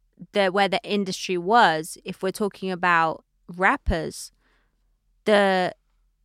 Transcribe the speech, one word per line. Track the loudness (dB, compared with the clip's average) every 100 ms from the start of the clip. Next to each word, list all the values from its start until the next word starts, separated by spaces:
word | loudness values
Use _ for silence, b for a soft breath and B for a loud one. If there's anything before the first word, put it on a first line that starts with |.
| _ _ -4
the, | 0 2
where | 2 2
the | 0
industry | -2 -4 -4 -6 -6 -4
was, | 2 4 4 2 -6 -12
if | -14 -6
we're | -6
talking | -4 -6 -4 -8
about | -2 0 2 0 -4 _ _ -18 0
rappers, | 0 2 -2 -4 -4 -10 -18 _ _ _ _ _ _ _ _ _
the | 2 2 4 2 0 -6 _ _ _ _